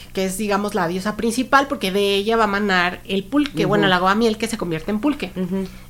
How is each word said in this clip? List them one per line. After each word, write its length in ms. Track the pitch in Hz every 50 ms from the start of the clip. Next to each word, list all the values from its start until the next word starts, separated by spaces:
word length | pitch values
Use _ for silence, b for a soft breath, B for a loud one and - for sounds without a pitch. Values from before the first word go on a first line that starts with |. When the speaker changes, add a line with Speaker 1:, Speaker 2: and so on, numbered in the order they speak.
| - - -
Speaker 1:
que 120 | 190 190
es, 120 | 190 185 190
digamos, 380 | 220 202 202 208 208 208 208
la 120 | 202 175 165
diosa 280 | 180 190 196 214 214
principal, 520 | 214 214 233 214 262 254 - 277 277 285 277
porque 240 | 277 - 196 190
de 240 | 180 202 202 196 202
ella 220 | 196 202 220 226 226
va 60 | 220
a 40 | 208
manar 540 | 196 202 208 202 185 180 175 180 180 - -
el 180 | - 190 196 196
pulque, 380 | - 277 294 294 277 - 202 202
Speaker 2:
Ujú. 60 | 185
Speaker 1:
bueno, 180 | 208 208 202 190
el 60 | 185
aguamiel 440 | 180 185 185 202 220 233 226 214 214
que 100 | 226 220
se 100 | 226 214
convierte 340 | 196 175 165 156 - -
en 80 | 208 208
pulque. 320 | 226 302 277 - - 185 -
Speaker 2:
Ujú. 320 | 185 185 170 190 190 190 185 B B B B